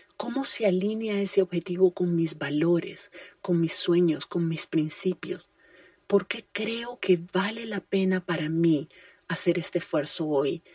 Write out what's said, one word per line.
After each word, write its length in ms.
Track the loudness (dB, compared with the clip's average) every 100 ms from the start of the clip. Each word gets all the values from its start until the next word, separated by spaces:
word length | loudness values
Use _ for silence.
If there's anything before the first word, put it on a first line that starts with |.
| _ -10
¿Cómo 260 | -6 -4
se 220 | -2 0 2
alinea 520 | 2 0 -2 -2 -2
ese 180 | 2 2
objetivo 540 | 2 -2 -4 2 2
con 200 | 4 0
mis 220 | 2 0 -2
valores, 720 | -4 0 2 2 0 -10 -18 -20 -20 -12
con 180 | -2 2
mis 140 | 2
sueños, 540 | 0 2 4 4 2 -2
con 220 | -2 -2
mis 180 | -2 -2
principios? 800 | -2 -2 -2 -4 -4 -6 -10 -12 _ _ -20 -20 _ 0
¿Por 200 | 0 2
qué 180 | -6 -10
creo 460 | -6 -4 -4 -6 -6
que 180 | 2 2 2
vale 320 | -2 -2 -4
la 160 | -6 -8
pena 460 | -2 0 2 0 -2
para 240 | -4 -2
mí 400 | 2 4 4 0 -12 -20 _ -8
hacer 300 | -2 0 0
este 200 | -2 -6
esfuerzo 500 | -2 -2 -2 -4 0
hoy? 340 | 0 0 -4 -10